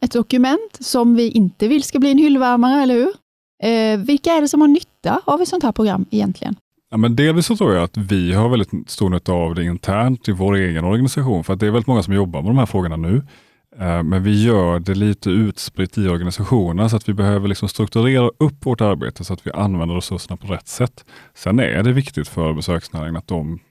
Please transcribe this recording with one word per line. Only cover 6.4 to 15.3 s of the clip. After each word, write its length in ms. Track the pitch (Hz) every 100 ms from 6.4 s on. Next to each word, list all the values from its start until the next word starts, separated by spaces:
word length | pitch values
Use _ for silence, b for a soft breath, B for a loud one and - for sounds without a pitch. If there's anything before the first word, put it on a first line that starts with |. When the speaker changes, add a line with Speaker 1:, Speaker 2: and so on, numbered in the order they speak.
| - - _ _ _
Speaker 2:
Ja, 80 | 110
men 180 | 117 117
delvis 300 | 151 165 165
så 100 | 220
tror 180 | 165
jag 100 | 92
att 120 | 85 -
vi 360 | 95 101 87
har 160 | 92 117
väldigt 420 | 123 95 - -
stor 200 | - 98
nytta 220 | 90 -
av 220 | 87 82
det 100 | 82
internt 640 | 87 85 - 101 123 127 -
i 40 |
vår 240 | 90 98 98
egen 280 | 92 82
organisation, 600 | 87 110 131 156 131 92
för 80 | -
att 80 | 95
det 60 | 107
är 40 |
väldigt 160 | 117 113
många 160 | 120
som 120 | 92
jobbar 280 | 98 95 78
med 80 | 87
de 80 | 131
här 80 | 120
frågorna 300 | 101 87 78
nu. 200 | 82 120 139 b b b _ -
Eh, 240 | 92 85
men 200 | 80 92
vi 220 | 98 104
gör 340 | 113 107 87 87
det 160 | 87
lite 360 | 98 104 101 104